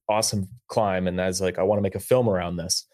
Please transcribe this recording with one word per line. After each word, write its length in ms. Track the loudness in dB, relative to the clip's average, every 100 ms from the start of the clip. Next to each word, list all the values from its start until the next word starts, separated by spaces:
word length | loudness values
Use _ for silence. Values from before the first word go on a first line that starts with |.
| -2
awesome 400 | 0 0 -2 -6 -10 -4
climb. 400 | 0 0 0 0
And 120 | 0
I 60 | -2
was 140 | 0
like, 160 | -2 0
"I 60 |
wanna 180 | 2 2
make 140 | 0 -2
a 40 |
film 280 | 2 2 4
around 300 | 0 -2 -4
this." 280 | -4 -4 -6